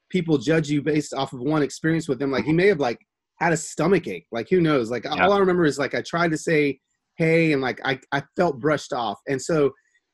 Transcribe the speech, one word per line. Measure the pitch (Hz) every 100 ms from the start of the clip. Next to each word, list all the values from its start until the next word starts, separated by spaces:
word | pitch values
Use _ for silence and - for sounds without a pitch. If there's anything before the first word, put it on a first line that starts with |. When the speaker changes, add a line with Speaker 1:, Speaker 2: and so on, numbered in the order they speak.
| _
Speaker 1:
people | 185 165 147
judge | 117 160 143
you | 147
based | 147 151 143
off | 135 135
of | 131
one | 135 156
experience | 139 - 160 165 151
with | 123
them. | 139
Like, | 131 123
he |
may | 160 196
have, | 180
like, | 127 113 _ _ _ -
had | 170
a | 160
stomach | - - 160 190 113
ache. | 87 -
Like, | 113 113
who | 185
knows? | 160 143 113
Like, | 120 135
Speaker 2:
Yeah. | 156 185
Speaker 1:
all |
I | 202
remember | 190 180 160
is, | 135
like, | 131
I | 123
tried | - 170 175
to | 156
say, | - 156 143 131 _ _ _ -
"Hey," | 160 165 160
and, | 139
like, | 131 113 131
I, | 131 -
I | 139 - -
felt | 180 131
brushed | 143 147 -
off. | 131 113 - -
And | 135
so | - 160 139 - _ _ _